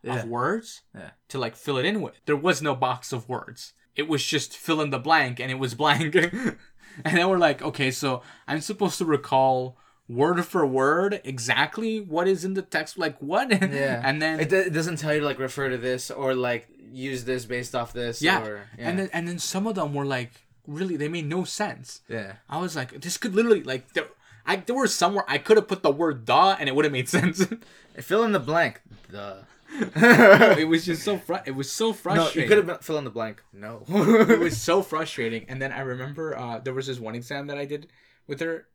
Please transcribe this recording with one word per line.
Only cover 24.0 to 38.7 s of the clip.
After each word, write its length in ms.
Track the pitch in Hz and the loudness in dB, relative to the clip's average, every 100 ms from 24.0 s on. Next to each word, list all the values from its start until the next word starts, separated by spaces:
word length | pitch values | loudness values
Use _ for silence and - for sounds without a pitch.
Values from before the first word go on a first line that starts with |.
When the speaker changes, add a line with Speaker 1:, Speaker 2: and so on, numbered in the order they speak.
| 151 _ _ - - | -6 _ _ -14 -4
Speaker 2:
I, 120 | 190 | -4
there 180 | 180 254 | -2 0
were 120 | 240 | 0
some 280 | - 196 196 | 2 0 0
where 100 | - | -2
I 120 | 160 | -4
could 180 | - 220 | 6 6
have 100 | 208 | 6
put 140 | 185 | -2
the 80 | 156 | 0
word 360 | 143 165 131 113 | 2 0 -2 4
"the" 280 | 131 185 190 | 6 6 4
and 100 | 143 | 0
it 60 | 131 | 2
would 100 | 151 | 2
have 60 | |
made 180 | 131 127 | 0 0
<laughs> 80 | 139 | 0
sense." 260 | 175 165 185 226 - - - - | 0 0 -2 -2 -14 -20 -20 -20
Speaker 1:
Fill 220 | - 202 | -2 2
in 100 | 233 | 2
the 60 | 202 123 | 0 0
blank. 300 | 165 143 - _ - - | 0 0 -4 _ -20 -18
The. 360 | 98 101 98 - _ _ | -14 -14 -14 -20 _ _
<laughs> 220 | 285 180 156 | -6 -6 6
Speaker 2:
No, 600 | 233 233 226 196 214 151 | 8 10 12 12 10 8
it 100 | 160 | 4
was 180 | 165 175 | 2 2
just 180 | 160 | -4
so 140 | - 196 | -2 -4
fru-, 220 | - 185 - | -4 -6 -4
it 80 | 135 | -8
was 160 | 139 | -6
so 160 | - 226 | -2 -2
Speaker 1:
No, 60 | |
Speaker 2:
frustrating. 500 | 214 175 180 160 165 | -2 0 2 2 0
Speaker 1:
you 40 | 123 | 4
could 100 | 214 | 4
have 100 | 175 | 4
been 100 | 170 | -6
fill 220 | - 156 | -6 -6
in 60 | 131 | -6
the 40 | |
blank. 320 | 110 110 104 _ | -8 -8 -10 _
No. 320 | 98 104 113 - | -18 -16 -14 -2
<laughs> 20 | |
Speaker 2:
It 500 | 196 180 226 220 220 | 2 6 6 8 6
was 220 | 170 - | 4 -2
so 220 | - 180 | 2 2
frustrating. 640 | 185 156 156 - 113 113 104 | 2 -4 -6 -4 -4 -6 -8
And 100 | 131 | -8
then 120 | 135 | -8
I 80 | 131 | -6
remember, 560 | 135 127 131 143 160 143 | -8 -8 -8 -8 -8 -8
uh, 220 | 123 113 | -8 -8
there 160 | 131 131 | -6 -6
was 100 | 131 | -8
this 140 | 123 | -8
one 160 | 110 120 | -8 -10
exam 320 | 120 143 143 | -8 -10 -8
that 100 | 143 | -10
I 80 | 139 | -8
did 220 | 147 147 _ _ _ - | -10 -12 _ _ _ -12
with 120 | 143 | -6
her. 260 | 165 165 - | -6 -6 -12